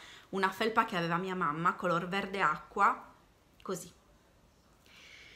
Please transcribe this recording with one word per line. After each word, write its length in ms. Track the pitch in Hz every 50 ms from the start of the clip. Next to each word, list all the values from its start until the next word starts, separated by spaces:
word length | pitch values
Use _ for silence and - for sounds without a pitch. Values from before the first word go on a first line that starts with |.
| - - - - - -
una 220 | 185 190 190 190
felpa 320 | 190 - 220 226 220 233 226
che 120 | 226 196
aveva 200 | 175 170 165 170
mia 180 | 175 190 190 185
mamma, 400 | 185 175 147 147 160 170 180 190
color 320 | - 190 175 165 170 175
verde 340 | 180 190 196 196 190 196 196
acqua, 680 | 180 151 156 - - - - 202 202 226 254 - - - - - _ _ _ _ _ _ _ -
così. 280 | - - 185 170 - 170 - - _ _ - _ _ _ _ _ _ _ _ _ _ _ _ _ _ - - - - - - - - - -